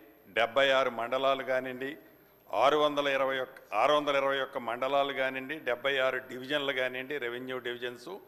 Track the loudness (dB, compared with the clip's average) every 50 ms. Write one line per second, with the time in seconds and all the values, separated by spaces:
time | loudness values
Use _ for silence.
0 | -18 -20 -20 _ -12 -2 2 2 2 4 4 4 6 6 6 4 4 2 0 -4
1 | -4 -2 0 2 2 2 2 2 0 0 0 0 -2 -4 -6 -6 -8 -8 -8 -10
2 | -16 -20 -20 _ _ _ _ _ _ -4 2 4 6 6 6 6 4 2 2 0
3 | 0 0 2 2 0 0 0 -2 -4 -6 -10 -18 -10 -4 0 2 4 4 4 4
4 | 2 2 2 2 2 2 0 0 -2 -4 -6 -6 -4 -4 -4 -2 -2 0 2 2
5 | 0 0 -2 -2 -2 -2 -4 -6 -8 -8 -10 -6 -2 -4 -2 0 0 -2 0 2
6 | 2 0 0 -2 -6 -8 -12 -10 -6 -4 -2 -2 0 0 0 0 -2 -2 -4 -6
7 | -8 -6 -6 -4 -4 -4 -6 -6 -8 -6 -6 -6 -6 -6 -6 -6 -6 -8 -8 -10
8 | -12 -14 -14 -14 -14